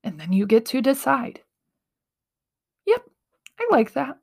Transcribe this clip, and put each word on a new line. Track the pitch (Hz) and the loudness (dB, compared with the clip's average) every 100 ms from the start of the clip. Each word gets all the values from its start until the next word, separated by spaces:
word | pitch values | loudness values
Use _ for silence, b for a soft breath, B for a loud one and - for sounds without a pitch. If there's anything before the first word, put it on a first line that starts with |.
And | - 156 | -12 -10
then | 160 | -2
you | 190 202 | 0 4
get | 226 226 | 2 2
to | 262 | -2
decide. | 262 269 - 269 240 - _ _ _ _ _ _ _ _ _ _ _ _ _ _ - | 0 0 0 -2 -4 -14 _ _ _ _ _ _ _ _ _ _ _ _ _ _ -2
"Yep, | 480 - _ _ _ _ - | -2 -2 _ _ _ _ -8
I | 233 | 0
like | 320 220 | 2 2
that. | - 277 - | -4 -8 -12